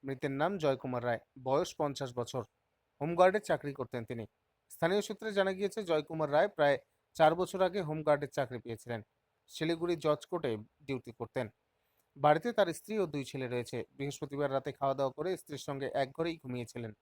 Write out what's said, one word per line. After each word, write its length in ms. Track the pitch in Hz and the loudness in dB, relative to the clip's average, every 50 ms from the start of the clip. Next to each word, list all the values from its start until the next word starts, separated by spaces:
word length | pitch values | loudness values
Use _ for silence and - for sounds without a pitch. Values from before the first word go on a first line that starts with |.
| - | -6
মৃতের 280 | 135 135 127 - 143 | -8 -6 -2 -2 -2
নাম 260 | 135 139 147 180 202 | 2 2 2 2 2
জয়কুমার 480 | 190 156 143 135 127 - 135 127 123 117 | 2 2 2 2 2 -2 -4 -4 -2 0
রায়, 140 | 123 117 110 _ _ _ 135 127 | 0 -2 -2 _ _ _ -10 -2
বয়স 320 | 131 135 147 180 - - | 2 2 2 2 0 -2
পঞ্চাশ 360 | _ 156 143 135 - 143 127 120 | _ -2 -2 -2 -4 -8 -6 -4
বছর। 300 | 123 120 - - 131 107 - _ _ _ _ _ _ _ _ _ _ | -4 -6 -4 -4 -6 -8 -8 _ _ _ _ _ _ _ _ _ _
হোমগার্ডের 400 | 143 160 175 170 180 185 190 214 | -4 -2 6 8 8 8 8 4
চাকরি 320 | 208 - 170 143 - 143 139 | 0 0 0 0 0 -6 -6
করতেন 320 | - 127 - - 123 117 | -6 -8 -6 -6 -8 -6
তিনি। 200 | - 127 117 110 - _ _ _ _ _ _ _ _ | -6 -8 -8 -8 -12 _ _ _ _ _ _ _ _
স্থানীয় 300 | - - - 165 185 208 | -4 0 0 2 2 2
সূত্রে 320 | 202 - 214 - - 220 202 | 0 -2 -8 -8 -8 -2 2
জানা 180 | 196 190 190 | 2 2 2
গিয়েছে, 320 | 190 185 202 196 - 226 208 | 2 0 -2 -4 -4 -4 -2
জয়কুমার 480 | 170 165 151 147 - 160 160 156 139 | 0 0 0 0 -2 -4 -2 -2 2
রায় 160 | 143 151 185 | 4 4 4
প্রায় 300 | 208 - - 147 143 143 127 _ _ _ _ _ _ _ | 4 4 4 4 4 4 2 _ _ _ _ _ _ _
চার 220 | - 160 156 165 | 6 6 6 6
বছর 260 | 175 185 170 - 185 | 4 -2 -2 2 0
আগে 200 | 190 180 175 208 | 0 2 2 -2
হোমগার্ডের 480 | 180 151 156 156 151 151 147 139 143 131 | -4 -2 -4 -2 2 2 2 2 2 -4
চাকরি 300 | - - 135 123 127 123 | -2 -2 -2 -2 -4 -10
পেয়েছিলেন। 420 | - 120 113 107 - 120 120 110 101 _ _ _ _ _ _ _ _ | -8 -8 -10 -10 -6 -6 -6 -6 -6 _ _ _ _ _ _ _ _
শিলিগুড়ি 480 | _ - - 160 160 170 160 165 175 175 | _ -8 -4 -2 -2 0 0 0 -2 -2
জজ 300 | 156 143 156 147 143 - | 0 2 2 2 2 -2
কোর্টে 320 | _ - 170 160 131 113 | _ -6 -4 -2 -2 -2
ডিউটি 540 | 107 107 _ _ _ 147 139 135 127 - - | -2 -6 _ _ _ -8 -6 -6 -6 -6 -10
করতেন। 360 | 113 _ 117 - _ 135 123 101 _ _ _ _ _ _ _ _ _ _ _ _ _ | -10 _ -12 -6 _ -4 -4 -4 _ _ _ _ _ _ _ _ _ _ _ _ _
বাড়িতে 360 | 143 139 147 151 165 - 240 233 | 2 4 6 6 6 2 -2 2
তার 200 | - 196 175 160 | 2 2 2 0
স্ত্রী 240 | - - - 214 | -6 -6 -6 -2
ও 80 | 214 190 | -2 -2
দুই 180 | 160 147 143 135 | 0 -2 -6 -6
ছেলে 240 | - - 139 131 | -6 -6 -6 -4
রয়েছে। 360 | 120 123 123 120 - - 120 113 _ _ | -2 -2 -4 -4 -4 -6 -8 -8 _ _
বৃহস্পতিবার 540 | - 139 143 139 - - 131 139 139 147 139 | -6 -6 -6 -6 -8 -10 -8 -4 -2 -2 0
রাতে 200 | 135 135 131 147 | 0 -2 -2 -4
খাওয়া 240 | 135 _ 139 139 139 | -6 _ 0 0 0
দাওয়া 160 | 131 139 135 | 0 0 -2
করে 260 | 127 - 156 180 185 | -2 -4 -4 -4 -4
স্ত্রীর 200 | - - - 147 | -4 -6 -12 -12
সঙ্গে 320 | 135 - - 139 135 139 127 - | -10 -8 -8 -6 -4 -4 -2 0
এক 180 | 139 139 131 | 0 -2 -2
ঘরেই 260 | 135 - 165 170 165 | -2 -4 -4 -4 -4
ঘুমিয়েছিলেন। 560 | - - 127 123 123 120 113 - 123 117 110 107 _ | -6 -8 -8 -6 -6 -6 -8 -8 -10 -10 -10 -12 _